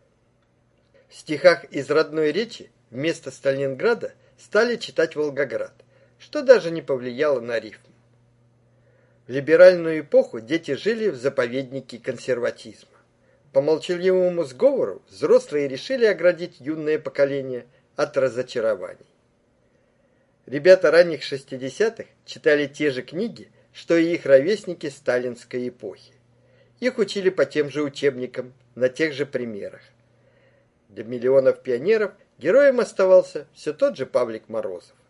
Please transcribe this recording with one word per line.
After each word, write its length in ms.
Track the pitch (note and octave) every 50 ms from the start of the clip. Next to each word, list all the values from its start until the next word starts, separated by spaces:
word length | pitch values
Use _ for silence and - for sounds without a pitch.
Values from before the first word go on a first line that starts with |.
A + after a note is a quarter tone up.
| _ _ _ _ _ _ _ _ _ _ _ _ _ _ _ _ _ _ _ _ _ _
В 60 | -
стихах 500 | - - - D#3 C#3 - F3+ E3 - -
из 240 | - - C#3 C3 C#3
родной 420 | D3 D#3+ D#3 D3 D3+ D#3 D#3 D3+
речи 400 | D3 F#3+ A#3 G#3+ - - - - _ _ _ _
вместо 380 | A2 B2+ C#3+ E3 D#3 - - C3+
Сталинграда 840 | - - - C#3 C3+ C3+ C#3 C3+ C3+ B2+ C#3 D3+ A#3+ G3 A2+ G2+ - _ _ _ _
стали 400 | _ - - - G#3 A#3 A#3+ A#3
читать 400 | - - - - - E3 E3 -
Волгоград, 560 | D3 D3+ D3 C3+ C3+ C#3+ B2 A#2 G#2 G#2+ - _ _ _ _ _ _ _ _ _
что 260 | _ - - - D4+ C4+
даже 280 | B3+ B3+ G#3 D#3+ E3
не 100 | E3 E3
повлияло 600 | C#3+ - C#3 B2+ B2 B2+ A#2+ B2+ D3+ D3+ C#3 A#2+
на 180 | A#2 A#2+ A#2+ A2+
рифму. 340 | G#2 G#2+ - - _ _ _ _ _ _ _ _ _ _ _ _ _ _ _ _ _ _ _ _ _ _ _ _ _ _ _ _ _
В 40 | -
либеральную 680 | A#2+ C#3 C3+ D3 D#3+ E3 F3+ F#3 F3+ F3 E3 D#3+ D#3+ D#3
эпоху 400 | C#3+ - - C4 B3+ - - A#2
дети 360 | A2 A2+ D#3 E3 - - C3+
жили 340 | A#2 - G3+ A#3 A3 A3 G3
в 80 | D3
заповеднике 840 | B2 A#2 C#3 C3+ - B2 A#2+ A#2+ C3+ C3+ B2 C3+ C3+ - - B2+ A2
консерватизма. 1000 | - C3 B2+ A#2 - - B2+ A#2+ A#2 A#2 - - - A2+ G2+ - _ _ _ _ _ _ _ _ _ _ _ _ _ _
По 100 | - -
молчаливому 840 | C#3+ D3+ D#3+ D3+ - - F3+ F3 F3 F#3 F#3+ F#3 F3+ F3+ F3 E3+ D#3+
сговору 560 | C3 B2+ B2+ A3 C#4 C#4+ A3 C#3 G2+ F#2 G2 _ _
взрослые 580 | - - D3 D#3+ A3+ B3+ - - D3 D3 C#3+
решили 380 | C3+ C3 C3 - - C4 B3+ A#3
оградить 560 | G#3+ F#3+ D#3+ E3+ F3+ E3+ D#3+ F3 E3+ - -
юное 380 | B2 C#3+ D#3+ D#3 D3+ D3+ D#3 D3+
поколение – 640 | D3+ - - - C#3+ C#3 C#3 C#3 C3 C3 B2+ A#2+ A#2 _ _ _ _ _ _
от 180 | - C#3+ C#3 -
разочарований. 920 | C#3 C3 C3 A2+ B2 B2+ - - B2 A2 A2+ G#2+ F#2 F2+ F2+ F2+ - _ _ _ _ _ _ _ _ _ _ _ _ _ _ _ _ _ _ _ _ _ _ _ _ _ _ _ _ _
Ребята 440 | - A#2+ D3 C#3+ F3+ F#3 F#3 F#3 D3+
ранних 320 | D3+ E3+ F3+ E3+ D#3 C#3+
шестидесятых 840 | - - D3 C3+ - - C#3 B2+ C3 C3 - - C#3 A#2 - - - _ _ _ _
читали 420 | - - - - D#3 D3 D3 D3
те 240 | C3+ C#3+ - D3+ D3
же 100 | C3 B2
книги, 500 | A#2+ - C#3+ E3+ A3+ A#3 - - G#2 - _ _ _ _ -
что 180 | - - - E3+
и 200 | E3+ E3 E3+ F3
их 100 | E3 -
ровесники 640 | C3+ C#3 C3+ C3+ F3 A3 G3+ - F#3 F3 - - D3
сталинской 800 | C#3 - - - B2 B2+ B2 B2+ A#2 A#2 - - - B2+ B2 B2
эпохи. 420 | B2 - - G2 F2+ - - - _ _ _ _ _ _ _ _ _ _ _ _ _ -
Их 180 | A#3+ B3+ B3
учили 320 | - G3+ G3 - G3+ F#3 F#3
по 160 | F#3 D#3+ C#3
тем 240 | - - D3+ D3 C#3
же 140 | C3+ D3 D3+
учебникам, 680 | C#3 C#3 - C#3+ C#3+ B2+ B2 B2+ B2 - C3 B2 B2+ - _ _ _ -
на 160 | A#2 B2 B2+
тех 240 | B2+ - D#3+ D#3 C#3
же 140 | C3 C#3+
примерах. 540 | C#3 - B2+ B2 A#2 G#2+ G2+ G2 F#2 - - - _ _ _ _ _ _ _ _ _ _ _ _ _ _ _ _ _ _ _ _ _
Для 140 | G2+ G#2 A2
миллионов 580 | A2+ B2+ A#2+ A#2 B2+ C3+ C3+ C3 C3 B2 -
пионеров 520 | - C3 B2 A#2+ C#3 F#3+ A3+ A3 G#3+ F#3+ - _ _ _ _ -
героем 400 | - D#3 G3+ C#4 C#4+ C#4 B3 A#3+
оставался 640 | G#3+ - - - G3 F#3 F#3 F#3 F3+ - - D#3 C#3+ _ _
все 200 | - - D3+ D3
тот 220 | - C4+ C#4+ A#3
же 120 | - C3
Павлик 420 | - - B2+ B2 A#2 A2 A2 - -
Морозов. 460 | G#2+ A2 G2+ G2 F2+ E2+ - _ _ _ _